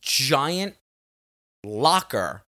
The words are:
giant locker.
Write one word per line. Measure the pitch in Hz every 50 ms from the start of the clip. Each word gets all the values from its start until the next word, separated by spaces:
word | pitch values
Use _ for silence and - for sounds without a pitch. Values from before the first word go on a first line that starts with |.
giant | - - - 135 135 131 151 135 143 160 175 185 196 202 - _ _ _ _ _ _ _ _ _ _ _ _ _ _ _ _ _ -
locker. | 104 104 107 139 160 180 185 - - - 104 90 71 - 101 - _ _